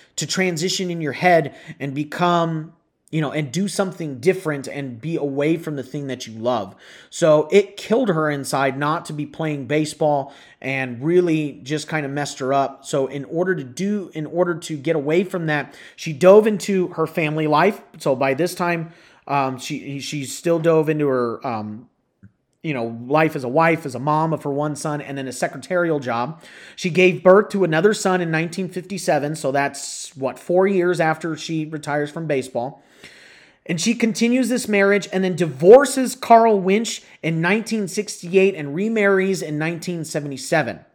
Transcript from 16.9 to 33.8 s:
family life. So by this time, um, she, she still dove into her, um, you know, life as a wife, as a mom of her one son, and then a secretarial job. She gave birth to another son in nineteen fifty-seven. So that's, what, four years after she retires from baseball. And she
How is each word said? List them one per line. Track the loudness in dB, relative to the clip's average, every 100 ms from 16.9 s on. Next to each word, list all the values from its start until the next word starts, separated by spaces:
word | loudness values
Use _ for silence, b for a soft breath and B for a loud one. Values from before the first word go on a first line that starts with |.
| -2 -4
family | -2 -2 0 2
life. | 4 2 0 -10 -6
So | -2
by | 0 0
this | 0 -2
time, | -2 -2 -2 -6 B B B -4
um, | -2 -2 -4
she, | -8 -10 -8 -10
she | -8 -8 -8
still | -6 -2 2
dove | 4 4 2
into | 0 0
her, | 0 -2 -4 -6
um, | -6 -6 -12 -16 _ _ _ -20 _ _ _
you | -6
know, | -4 -6 -8 -2
life | 2 2 -2
as | -2
a |
wife, | 2 2 0 -4
as | -6
a |
mom | -2 -2 -2
of | -4
her | -6
one | -6 -6 -6
son, | -6 -8
and | -8 -10
then | -10
a |
secretarial | -6 -6 -6 -6 -2 0 -2
job. | -2 -4 -4 -8 B B B -8
She | -2
gave | 4 4 6
birth | 8 8 6
to | 0
another | 2 4 4
son | 2 0 0
in | 0
nineteen | -2 -2 -6 -8
fifty-seven. | -8 -10 -6 0 0 0 -4
So | -2
that's, | 0 -2 -4 -12 -12 -14 -8
what, | -8 -6
four | 0 2 4
years | 4 2 2
after | 2 0 -4 -8
she | -6 -6
retires | -4 -8 -4 -4 -4
from | -6 -2
baseball. | -2 -2 -6 -8 -10 B B B B B B B B -8
And |
she | -4